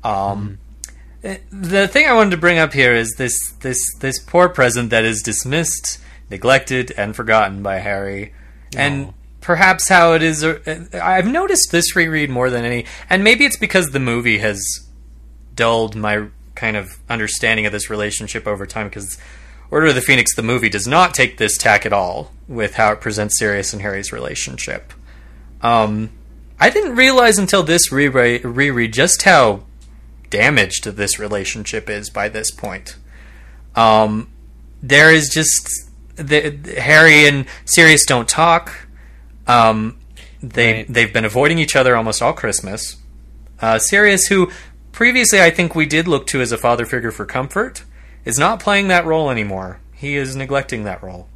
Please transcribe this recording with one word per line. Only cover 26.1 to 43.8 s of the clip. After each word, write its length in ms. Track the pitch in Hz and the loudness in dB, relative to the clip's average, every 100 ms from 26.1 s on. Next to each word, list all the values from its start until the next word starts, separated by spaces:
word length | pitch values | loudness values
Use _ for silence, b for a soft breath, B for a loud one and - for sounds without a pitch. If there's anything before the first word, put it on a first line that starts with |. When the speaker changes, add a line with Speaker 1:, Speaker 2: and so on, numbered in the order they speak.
| - - - - - | -12 -20 -20 -20 0
Speaker 1:
I 120 | 240 | 2
didn't 260 | 415 392 240 | 2 -2 2
realize 420 | 262 262 240 196 | 4 6 4 4
until 240 | 190 202 | 2 0
this 300 | 156 170 - | 2 2 2
re-, 160 | 135 143 | 2 2
reread 840 | 131 120 120 123 120 143 123 113 | 2 2 0 -4 -2 0 0 -2
just 300 | 110 170 - | 0 0 2
how 400 | 196 170 120 101 - - - - - - - | 4 6 6 2 -8 -20 -20 -20 -20 -20 -8
damaged 560 | 101 120 143 95 - | 0 2 2 0 -2
this 340 | 110 101 101 - | -8 -6 -4 -4
relationship 680 | 107 101 95 113 101 110 104 | -4 -4 -6 -8 -8 -8 -8
is 180 | 104 104 | -10 -8
by 180 | - 104 | -6 -6
this 220 | 107 110 | -4 -8
point. 460 | - 104 92 - - b b b b b b b - | -8 -12 -12 -14 -20 b b b b b b b 2
Um, 520 | 113 110 107 107 - - - - - - | 4 6 4 -2 -8 -18 -20 -20 -20 -18
there 300 | 123 143 156 | 2 6 8
is 160 | 160 143 | 6 4
just, 400 | 156 156 - - - - - - - | -2 0 0 -2 -10 -12 -20 -20 -14
the, 400 | 139 151 151 143 147 - | 0 0 0 -8 -12 -6
Harry 460 | 120 156 160 151 147 | 4 6 8 8 6
and 200 | 143 131 B | 4 -4 B
Sirius 400 | - - 165 151 - | -2 4 6 6 4
don't 220 | 131 113 | 0 0
talk. 440 | - 165 170 - - - b b b b - - | 0 2 2 -2 -18 -20 b b b b -14 0
Um, 500 | 120 113 110 110 - - - B B | 4 4 2 -4 -10 -20 -20 B B
they, 300 | 131 117 120 | -10 0 0
Speaker 2:
Right. 140 | 110 110 | 0 -2
Speaker 1:
they've 200 | 120 117 | 0 0
been 120 | 113 | 0
avoiding 340 | 110 117 147 165 | -2 0 0 0
each 180 | 151 139 | 0 2
other 200 | 127 120 | 4 2
almost 260 | 113 107 | 0 -2
all 100 | 120 | -2
Christmas. 640 | 165 113 98 98 104 - - - - - - - - | -2 -4 -6 -8 -10 -12 -16 -20 -20 -20 -20 -20 -6
Uh, 180 | 113 | 0
Sirius, 480 | 113 | 0